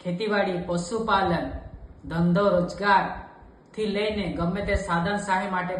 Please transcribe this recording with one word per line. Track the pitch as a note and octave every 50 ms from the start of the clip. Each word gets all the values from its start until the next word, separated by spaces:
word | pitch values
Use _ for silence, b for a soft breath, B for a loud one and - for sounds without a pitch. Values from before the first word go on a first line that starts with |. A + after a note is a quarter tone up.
ખેતીવાડી, | - F3 F3 F3 A3 G#3 G#3 G3+ F#3+ F#3+ F3+ E3+ F3 F3+
પશુપાલન, | F3 F3 - - A#3 A3 - G#3+ G3 G3 F#3+ F3 E3 D#3 C3+ C#3 - - - - - - - - - - -
ધંધો, | - D#3+ E3 F3 F3 F3 G3 G3+ G3+
રોજગાર | F3+ F3+ E3+ F3 - - G3 G3+ F#3+ F#3 - - - - - - - - - - - - - - -
થી | A3 G#3+ G3+ G3
લઈને | G#3 G#3 G#3+ G#3 G#3 F#3+ E3 - E3
ગમે | E3+ F3+ F#3+ G3+ G3+
તે | - B3
સાધન | - - - E3+ E3+ E3+ G3+ G3+ G3+
સહાય | - - F#3 F#3 G3+ G3 F#3+
માટે | F3+ F3+ F3+ F#3